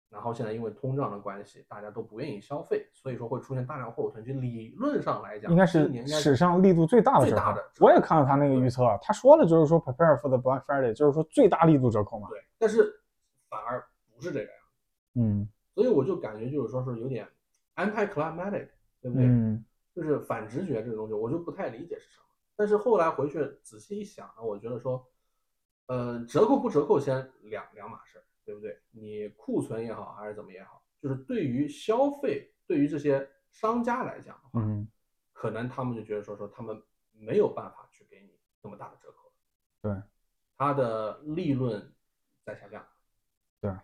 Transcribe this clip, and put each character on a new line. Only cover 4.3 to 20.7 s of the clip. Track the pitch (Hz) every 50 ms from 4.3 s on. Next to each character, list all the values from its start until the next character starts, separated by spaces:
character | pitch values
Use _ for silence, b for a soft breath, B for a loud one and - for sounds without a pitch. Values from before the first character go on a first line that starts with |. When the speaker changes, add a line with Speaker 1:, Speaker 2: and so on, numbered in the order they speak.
Speaker 1:
理 | 139 135 127 123 117 113 110 120 139
论 | 175 254 294 277 180
上 | 139 156 123 107
来 | 110 98 107 -
讲， | - -
Speaker 2:
应 | 165
该 | 180 190
是 | 175 175 160 147
Speaker 1:
今 | 143
年 | 131 117 120
应 | 143
该 | 151
是 | 151
Speaker 2:
史 | 143 151 135
上 | 123 175 180 175 185 185
力 | 196 180
度 | 165 165
最 | 160 247 226
大 | 180 254 277 -
的 | 127
折 | -
扣。 | 107
Speaker 1:
最 |
大 | 98 - 104
的 | 98 - - - _
折 | -
扣。 | 175
Speaker 2:
我 | 240
也 | 349 -
看 | - - 175
了 | 156 135
他 | 135 139
那 | 143 143
个 | 143 135
预 | 127 127 127
测 | 123 127 123
啊， | 117 101
Speaker 1:
对。 | - -
Speaker 2:
他 | -
说 | 208 - - 269 311
的 | 320 269
就 | 165 165 165
是 | 156
说 | 143 165 165 -
prepare | 135 127 - 170 160 143 135
for | - 139
the | 127
Black | 123 123 127 135 131 -
Friday， | - 139 139 131 117 107
就 | - 147
是 | 147
说 | 135 160 151
最 | - - 294 247 180
大 | 175 160 170
力 | 165 156
度 | 139 127 120
折 | 104 107 104
扣 | - 117 107
嘛。 | 101 87
Speaker 1:
对， | 87 - - _ _
但 | - 226 208
是 | 208 233 - - - _ _ _ _ _ _ _ _ _ _ -
反 | 113 107 107
而 | 120 127 123 - _ _ _ _ _ 113
不 | 117
是 | 131 175
这 | 143 117
个 | 101
样。 | - - _ _ _ _ _ _ _ _ _ _ _ -
Speaker 2:
嗯。 | 123 117 107 104 104 104 - _ _ _ _ -
Speaker 1:
所 | 185 240
以 |
我 | 254 196 139 123
就 | - 120
感 | - - 107 107
觉 | 107 113 131
就 | 151 143 117
是 | 104
说 | 104 127 127
是 | 131 117 113
有 | 120
点 | 135 127 107 101 - _ _ _ _ _ _ _ _ -
anticlimactic， | 156 180 214 214 226 202 202 - 143 156 160 160 170 185 202 196 117 - - _ _ _ _ _ _
对 | - 127
不 | 123
对？ | 131 127
Speaker 2:
嗯。 | 123 123 120 113 110 110 113 - _ _ _ _ _ -
Speaker 1:
就 | 175
是 | 160 151 143 117
反 | - - 117 110 107
直 | 107 120 156 196
觉 | 170